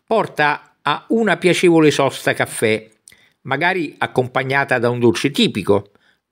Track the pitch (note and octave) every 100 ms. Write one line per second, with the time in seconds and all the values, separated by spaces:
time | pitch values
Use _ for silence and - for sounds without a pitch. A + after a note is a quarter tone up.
0 | - A3 E3+ - D3+ D3 _ _ C#3+ D3
1 | - A3+ A3 D#3+ F3+ E3 F3+ E3 D3+ C#3+
2 | C#3 - - B2 B2+ - A2+ G#2+ - _
3 | _ _ _ _ - C3+ E3+ F#3 D3+ -
4 | A#2 - B2 C3+ C3+ C#3 C#3 B2+ A#2+ B2
5 | A#2+ A2+ C#3 C#3 G3+ A2 F2 G2+ - _
6 | _ _ _